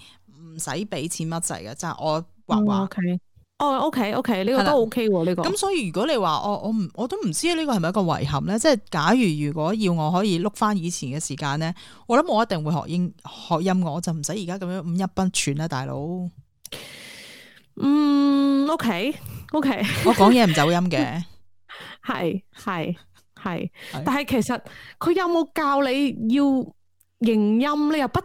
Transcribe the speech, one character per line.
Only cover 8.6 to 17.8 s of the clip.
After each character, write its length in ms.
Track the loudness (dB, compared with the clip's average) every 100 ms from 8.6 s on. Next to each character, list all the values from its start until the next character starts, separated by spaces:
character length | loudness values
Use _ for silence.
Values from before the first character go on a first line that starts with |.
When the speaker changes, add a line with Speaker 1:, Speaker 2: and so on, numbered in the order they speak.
| 2
Speaker 1:
係 120 | 2 0
假 220 | -2 2
如， 340 | 4 2 0 -2
如 60 |
果 220 | -2 -2
要 180 | 0 0
我 180 | 0 0
可 140 | 2
以 160 | 2 0
碌 100 | -2
返 200 | 0 0
以 140 | 0 -4
前 220 | -6 -6
嘅 100 | -6
時 140 | -8 -6
間 220 | -4 -2
呢， 120 | -4 -6 -14 -12 2
我 100 | 2
諗 80 | 4
我 160 | 2
一 40 | 0
定 180 | -2
會 80 | -2
學 100 | -2 -2
英-， 260 | -4 -4 -6 -18
學 280 | -12 -2 0
音 120 | 2 0
樂， 80 | 0
我 80 | -4
就 100 | -4
唔 100 | -4
使 80 | -4
而 120 | -6 -6
家 120 | -6
噉 60 | -6
樣 160 | -6
五 140 | -4 -2
音 100 | -2
不 140 | 0 0
全 260 | 0 -2 -2
啦， 120 | -2
大 160 | -4
佬。 140 | -6 -6 -6 -6 -8 -10 -20 _ -18 -16 -16 -18 -18 -20 -20 -20 -20 -20 _
Speaker 2:
嗯， 880 | -2